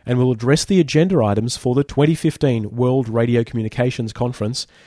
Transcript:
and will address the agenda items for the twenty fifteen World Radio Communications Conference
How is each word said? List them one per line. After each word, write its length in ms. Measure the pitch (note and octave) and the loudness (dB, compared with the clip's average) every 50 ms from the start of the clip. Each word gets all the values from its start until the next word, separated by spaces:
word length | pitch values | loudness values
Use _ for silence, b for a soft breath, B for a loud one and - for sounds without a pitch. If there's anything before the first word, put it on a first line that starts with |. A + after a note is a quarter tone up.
| b | b
and 140 | A#2 B2 B2 | -2 0 2
will 140 | B2+ B2+ | 2 2
address 320 | B2 G#2+ A#2+ B2+ D3 D#3 - | 0 0 2 2 2 0 2
the 160 | - G3 F#3 | 2 2 2
agenda 420 | D#3+ B2+ - D3+ E3+ F#3 F#3+ D3 | 2 4 2 2 2 4 2 2
items 340 | A2 G#2 G2+ G#2+ A2 A#2+ - | 2 2 2 0 -2 -2 -6
for 180 | - - C3 B2 | -4 -2 0 0
the 100 | C#3 C#3 | 0 0
twenty 300 | - - C#3 D3 D#3 E3 | 0 0 2 2 2 2
fifteen 560 | - - D#3 - - D#3 C3+ A#2+ A2+ G#2 G2+ | 0 0 -4 -2 0 0 0 0 0 -4 -6
World 380 | A2+ A#2+ B2+ B2+ B2+ C3+ B2 A2+ | -4 -2 0 2 2 0 -2 0
Radio 340 | A2 A#2 A#2 A#2+ A#2+ A#2 | 0 0 0 2 2 0
Communications 720 | A#2 - - A#2 A2 G#2+ - A#2 A#2+ C3 - - A#2 G#2+ | 0 -2 -4 -6 -6 -4 -2 -2 -2 -2 -2 -4 -6 -6
Conference 540 | - - B2 B2 B2+ - G#2+ G#2+ C3 - - b b b b | -4 -4 -4 -4 -4 -4 -4 -4 -4 -6 -10 b b b b